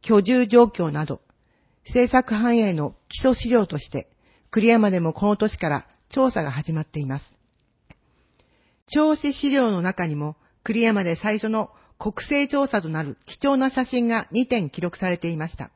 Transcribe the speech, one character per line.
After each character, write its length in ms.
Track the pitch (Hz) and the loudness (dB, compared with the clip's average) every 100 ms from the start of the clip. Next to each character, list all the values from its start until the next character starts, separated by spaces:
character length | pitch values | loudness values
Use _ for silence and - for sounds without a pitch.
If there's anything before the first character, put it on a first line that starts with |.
居 200 | - 214 | 4 2
住 260 | 190 254 240 | 4 2 6
状 160 | 240 | 6
況 260 | 240 - 170 | 6 2 -4
な 160 | 147 151 | -4 -6
ど、 160 | 139 _ _ _ _ _ _ - | -8 _ _ _ _ _ _ -2
政 240 | 247 247 | 2 4
策 240 | 262 247 | 2 2
反 240 | 214 233 233 | 0 2 2
映 160 | 214 | 2
の 220 | 165 147 - _ | 0 -4 -8 _
基 60 | - | 0
礎 180 | 262 | 0
資 160 | 247 233 | 0 2
料 180 | 240 190 | 2 2
と 100 | 151 | -4
し 120 | - | -8
て、 200 | 139 - _ _ _ _ | -10 -10 _ _ _ _
栗 180 | - 220 | 2 4
山 220 | 233 214 | 6 4
で 100 | 185 | 2
も 140 | 165 | -2
こ 140 | 156 202 | 0 0
の 80 | 208 | 0
年 220 | 214 - | 0 -2
か 120 | 170 | -4
ら 160 | 143 - _ _ | -4 -6 _ _
調 200 | - 262 | 0 0
査 140 | 247 | 0
が 80 | 151 | -4
始 200 | 127 151 | -4 -4
ま 100 | 160 | -4
っ 40 | 156 | -4
て 140 | 156 | -6
い 60 | 139 | -6
ま 140 | 135 | -6
す。 180 | - _ _ _ _ _ _ - _ _ _ _ _ _ _ _ _ | -10 _ _ _ _ _ _ -20 _ _ _ _ _ _ _ _ _
銚 280 | 294 311 302 | 2 2 2
子 180 | 285 | -2
資 180 | 269 285 | -2 0
料 200 | 277 240 | 2 2
の 100 | 190 | 0
中 260 | 175 185 170 | -2 -2 -4
に 80 | 147 | -4
も、 220 | 151 156 _ _ | -6 -10 _ _
栗 180 | - 226 | -6 0
山 220 | 226 208 | 2 2
で 120 | 175 165 | 0 -4
最 200 | 214 214 | -2 -4
初 140 | 220 | -2
の 200 | 220 208 _ _ _ | -4 -4 _ _ _
国 260 | 214 - - | -8 -8 -2
勢 220 | 285 285 | 0 0
調 180 | 285 277 | 0 0
査 160 | 214 | -2
と 60 | 160 | -4
な 160 | 160 | -6
る 140 | 147 - - | -6 -10 -16
貴 120 | - | -4
重 200 | 277 277 | 0 2
な 120 | 262 | 2
写 140 | 262 | 0
真 240 | 254 247 233 | -2 0 0
が 200 | 226 - | -2 -2
二 160 | 220 247 | -2 0
点 220 | 240 156 | 0 -2
記 120 | - | -4
録 160 | 175 - | -8 -4
さ 120 | 185 | -4
れ 80 | 175 | -2
て 120 | 170 | -4
い 80 | 160 | -6
ま 120 | 160 | -8
し 60 | - | -10
た。 140 | 127 | -16